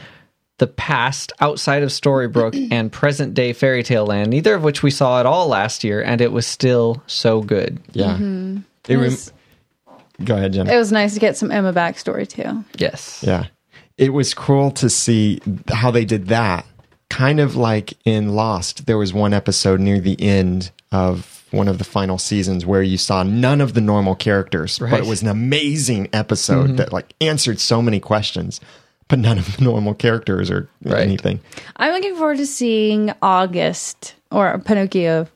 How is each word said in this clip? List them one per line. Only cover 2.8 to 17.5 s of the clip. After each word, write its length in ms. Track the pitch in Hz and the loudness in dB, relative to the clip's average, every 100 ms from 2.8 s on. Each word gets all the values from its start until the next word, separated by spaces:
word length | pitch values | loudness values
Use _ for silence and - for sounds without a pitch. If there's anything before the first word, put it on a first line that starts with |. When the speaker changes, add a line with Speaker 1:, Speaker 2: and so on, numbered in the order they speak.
| 110 | -2
Speaker 1:
present 420 | - 147 143 139 | -2 -2 0 -2
day 200 | 131 127 | 0 -2
fairy 280 | 117 135 127 | 0 0 2
tale 240 | 117 117 104 | 0 0 2
land, 240 | 101 104 | 0 0
neither 240 | 135 185 | 2 2
of 80 | 202 | 2
which 220 | 156 147 | 0 2
we 80 | 143 | 0
saw 280 | 139 135 127 | 2 2 4
at 60 | 123 | 4
all 220 | 170 165 | 2 2
last 360 | 107 107 - | 2 0 -2
year, 200 | 110 104 | -2 -2
and 180 | 113 117 | 0 2
it 100 | 120 | 2
was 140 | 113 117 | 0 -4
still 560 | - 131 123 117 120 - | 0 2 2 2 -2 -6
so 340 | - 117 113 | -2 2 0
good. 380 | 104 104 - - - | 0 -2 -2 -6 -8
Speaker 3:
Yeah. 200 | - 196 - | -2 0 0
Speaker 2:
Mm-hmm. 400 | 202 185 185 196 196 _ - | -2 -4 -6 -8 -12 _ -2
Speaker 3:
It 60 | |
Speaker 2:
It 40 | 131 | 2
Speaker 3:
rem- 80 | 127 | 2
Speaker 2:
was, 280 | 131 - - _ _ _ _ _ - _ - | -2 -8 -20 _ _ _ _ _ -20 _ -8
Speaker 3:
Go 120 | 98 107 | -2 0
ahead, 180 | 98 | 0
Jenna. 180 | 95 95 | 0 2
Speaker 2:
it 60 | 240 | 2
was 140 | 214 | 2
nice 240 | 214 208 208 | 2 0 0
to 40 | |
get 160 | 214 185 | 0 0
some 120 | 220 | -2
Emma 240 | 208 190 | 0 0
backstory 540 | 180 170 - - - 208 | 0 -2 -4 -6 -6 -8
too. 360 | - - 220 202 - | -8 -8 -8 -10 -4
Speaker 1:
Yes. 460 | - - - - - | -4 -4 -14 -6 -2
Speaker 3:
Yeah. 200 | 90 87 - _ - _ - | -2 -2 -12 _ -20 _ 0
It 160 | 135 | 2
was 220 | 139 127 - | 2 -2 -2
cool 340 | - 139 139 | 0 2 2
to 160 | 139 120 | 0 0
see 500 | - - 113 107 - - 92 - | 0 2 2 2 0 -4 -6 -4
how 200 | 107 123 | 0 2
they 160 | 120 107 | 2 2
did 220 | 110 92 | -2 0
that, 380 | 113 107 90 - _ _ _ - | 0 2 -2 -6 _ _ _ -10
kind 300 | - 131 151 | 0 2 2
of 160 | 143 | 2